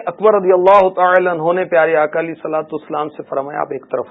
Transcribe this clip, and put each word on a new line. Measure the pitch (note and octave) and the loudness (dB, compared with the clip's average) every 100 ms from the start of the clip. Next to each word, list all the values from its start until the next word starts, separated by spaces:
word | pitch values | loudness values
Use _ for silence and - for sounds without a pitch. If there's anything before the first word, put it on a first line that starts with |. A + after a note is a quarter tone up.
| - | -4
اکبر | - G#3 | -2 2
رضی | G#3 F#3 | 2 2
اللہ | F#3 F#3 G3+ F#3+ | 2 6 6 4
تعالی | F#3 F3+ F#3 F3+ | 2 2 2 0
عنہ | E3+ D#3+ | -2 -2
نے | F#3 | -2
پیارے | F3 E3+ D#3+ D#3+ | 0 0 2 2
آقا | D3+ E3 | 0 -2
علیہ | E3 | -6
الصلوۃ | D#3 E3 D#3 | -8 -8 -6
والسلام | D#3 D3+ - D3+ D3+ | -6 -10 -8 -8 -8
سے | - | -10
فرمایا، | D3+ C#3+ C#3 D3+ | -10 -8 -6 -6
"آپ | D3+ | -6
ایک | C3+ - | -8 -8
طرف | B2+ - | -8 -8